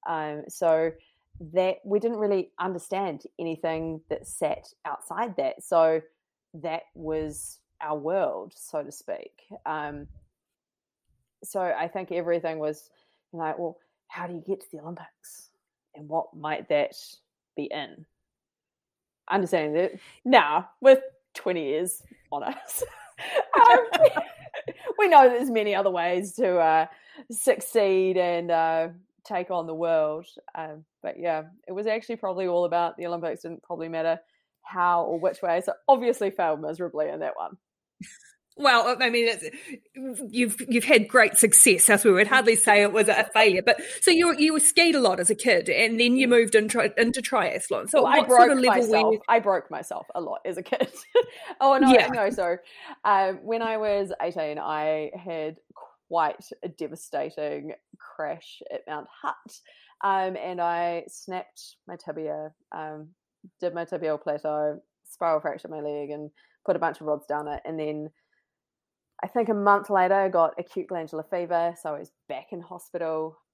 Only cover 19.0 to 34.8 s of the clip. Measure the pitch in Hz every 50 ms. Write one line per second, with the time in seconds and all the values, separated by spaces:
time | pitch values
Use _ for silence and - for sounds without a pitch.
19 | _ _ _ _ _ - - 196 190 170 - 170 156 151 147 160 180 - - 196
20 | - - - _ _ 240 262 240 170 147 151 165 185 - _ _ - 269 262 262
21 | 262 - - _ _ _ _ - - - 185 175 156 139 143 156 180 185 - -
22 | _ - - _ _ _ - 143 139 - 269 - - - - - 494 - - -
23 | - - _ - - - - 587 - - - 554 - 466 480 508 480 453 - 698
24 | 640 554 - - 679 - - - - - - - - - - - - 523 427 -
25 | 427 381 339 294 262 254 247 233 254 269 233 220 208 208 202 190 202 196 180 175
26 | 170 175 180 180 190 196 - - 233 190 180 175 165 160 160 160 160 160 - _
27 | _ _ - - 262 _ 233 - - 269 247 - - - - 233 208 196 190 190
28 | 190 185 185 185 180 175 175 170 170 170 170 165 165 160 165 165 165 165 165 180
29 | _ _ _ _ _ - 214 180 180 180 185 175 165 165 160 156 170 165 165 160
30 | 156 151 151 160 175 - - - _ - _ - 160 156 151 156 160 _ _ _
31 | - - - - - 170 160 156 156 160 180 214 _ - 185 190 208 220 214 226
32 | 220 - 233 226 - 196 185 175 190 180 175 175 175 175 170 170 170 170 - -
33 | 170 170 170 170 165 165 - 175 - 170 165 - _ _ 175 170 165 165 165 160
34 | 160 165 160 160 _ _ _ _ _ _ _ _ _ - - 185